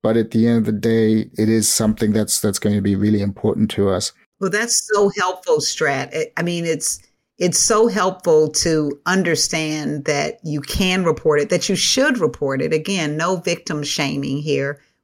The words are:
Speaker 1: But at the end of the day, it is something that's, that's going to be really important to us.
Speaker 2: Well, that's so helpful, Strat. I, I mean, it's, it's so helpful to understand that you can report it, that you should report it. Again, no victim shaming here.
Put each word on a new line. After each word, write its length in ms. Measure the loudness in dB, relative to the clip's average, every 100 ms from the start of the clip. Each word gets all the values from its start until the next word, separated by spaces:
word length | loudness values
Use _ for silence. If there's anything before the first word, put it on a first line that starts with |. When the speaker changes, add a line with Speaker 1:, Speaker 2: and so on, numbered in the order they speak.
Speaker 1:
But 140 | 0 2
at 140 | 2
the 160 | 2 4
end 100 | 2
of 80 | 2
the 80 |
day, 560 | 0 2 2 4 2 0 -2
it 100 | 2
is 240 | 2 2
something 400 | 0 0 0 0
that's, 300 | 0 0 -2
that's 180 | -2 0
going 160 | 0 2
to 60 |
be 160 | 2 2
really 240 | 2 2
important 500 | 0 -2 -2 0 0
to 160 | 0 0
us. 240 | 0 -4 -10 _ _
Speaker 2:
Well, 80 | -4
that's 360 | -2 -2 -2 0
so 160 | 2 2 2
helpful, 420 | -2 -2 0 0
Strat. 540 | 0 -2 0 0 -4
I, 120 | -6 -6 -4
I 80 |
mean, 220 | -4 -2 -2
it's, 360 | -2 -4 -6 _ _ _ -4
it's 220 | 0 2
so 280 | 2 4 4
helpful 640 | 2 0 0 2 4 4
to 400 | 0 0 0 0 -4 -2
understand 1000 | 0 2 0 -2 -4 -4 -4 -4 -4 -2
that 340 | -2 -2 -6
you 160 | -6 -6
can 460 | -4 -2 0 2 0
report 340 | 0 2 2
it, 100 | 2
that 180 | 0 0
you 60 | 0
should 400 | 0 2 2 2
report 440 | -2 -2 -4 -2
it. 120 | -2
Again, 420 | -2 -2 -2 -2 -2
no 220 | -2 -2
victim 440 | -2 -4 -4 -6
shaming 560 | -4 -4 -4 -4 -4 -4
here. 420 | -2 -2 -2 -8 _ _